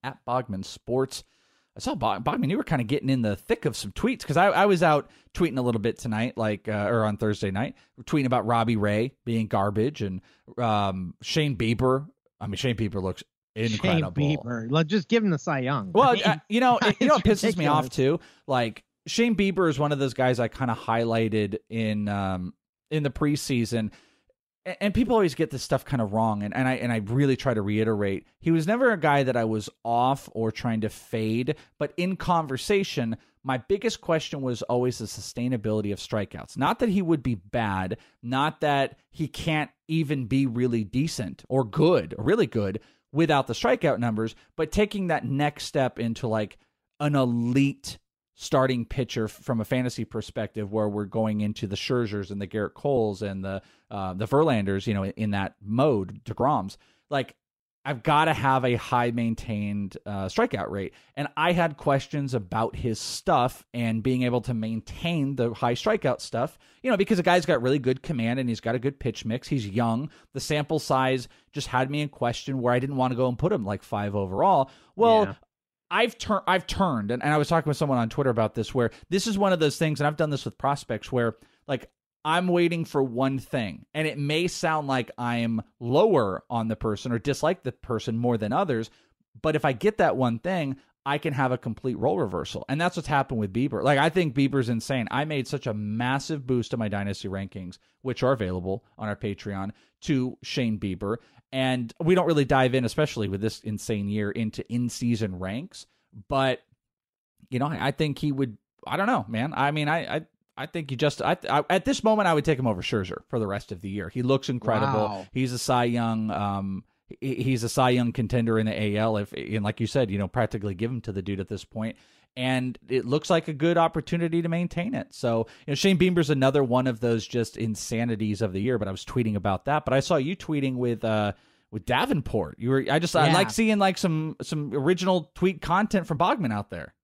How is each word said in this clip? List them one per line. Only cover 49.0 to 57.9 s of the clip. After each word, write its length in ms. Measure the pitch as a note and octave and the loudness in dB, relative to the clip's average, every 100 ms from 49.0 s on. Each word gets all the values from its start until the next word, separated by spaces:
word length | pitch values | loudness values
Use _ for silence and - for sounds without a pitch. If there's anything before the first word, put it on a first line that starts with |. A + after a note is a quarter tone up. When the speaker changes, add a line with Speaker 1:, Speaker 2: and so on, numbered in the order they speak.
| B2 - G#2+ | -4 -2 -4
Speaker 1:
f-, 60 | |
from 280 | - - A#2 | -6 -4 -4
a 60 | G#2+ | 0
fantasy 400 | B2+ B2 - A2 | 0 -2 -4 -8
perspective, 640 | A2+ - - G#2 A2 G#2 | -8 -8 -8 -6 -6 -4
where 160 | G#2+ G#2+ | 0 0
we're 180 | G#2 G2+ | -2 -4
going 360 | A2+ A2 G#2+ | -2 0 0
into 240 | G#2 G#2+ G2+ | -2 -2 -6
the 100 | G2+ | -6
Scherzers 540 | - B2+ A2+ G#2 F#2+ | -2 0 0 -4 -6
and 100 | G2+ | -8
the 80 | F#2+ | -6
Gerrit 280 | A2 G2+ - | -4 -4 -4
Coles 480 | C#3+ C3+ A2 G2 | -2 0 0 -2
and 200 | G#2 F#2+ | -6 -6
the, 200 | F#2+ G2 _ _ _ | -6 -8 _ _ _
uh, 240 | G#2 F#2+ | -8 -6
the 140 | F#2 G#2+ | -4 0
Verlanders, 580 | C#3 D#3+ A#2+ G2 G2 A2 | 4 4 2 2 0 0
you 80 | |
know, 100 | G2+ | -2
in, 100 | F#2+ - | -2 -2
in 140 | G#2+ | -2
that 240 | G2+ F#2+ _ | 0 -4 _
mode, 640 | G2+ A2+ D3+ A2+ F#2 - - | -4 2 4 2 -2 -10 -12
DeGroms. 520 | A2 B2 C#3 F#2+ - _ _ _ | -2 0 0 -2 -12 _ _ _
Like, 260 | C#3+ B2+ _ _ _ _ _ | -4 -4 _ _ _ _ _
I've 200 | C3+ | -8